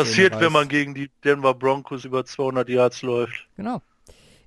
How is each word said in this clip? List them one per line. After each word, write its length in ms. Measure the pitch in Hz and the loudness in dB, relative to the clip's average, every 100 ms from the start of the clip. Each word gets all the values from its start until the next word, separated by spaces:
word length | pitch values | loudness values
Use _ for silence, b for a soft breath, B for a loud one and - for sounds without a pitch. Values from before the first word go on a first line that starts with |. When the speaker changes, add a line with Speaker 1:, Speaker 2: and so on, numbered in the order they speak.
Speaker 1:
passiert, 280 | 151 214 190 | 2 4 4
wenn 60 | - | 4
Speaker 2:
reißt. 80 | 165 | 2
Speaker 1:
man 160 | 156 143 | 2 2
gegen 260 | 147 143 | 0 -2
die 160 | 139 139 _ | -6 -12 _
Denver 320 | 143 143 135 | 0 2 2
Broncos 500 | 127 131 139 135 135 | 2 0 0 -4 -12
über 200 | 127 131 | -6 -6
zweihundert 440 | 127 - 135 131 120 | -4 -4 -2 -2 0
Yards 320 | 123 123 123 | 2 2 0
läuft. 440 | 127 120 117 120 - - | -4 -2 -2 -8 -16 -12
Speaker 2:
Genau. 260 | 214 247 - _ b b b b | -8 -8 -12 _ b b b b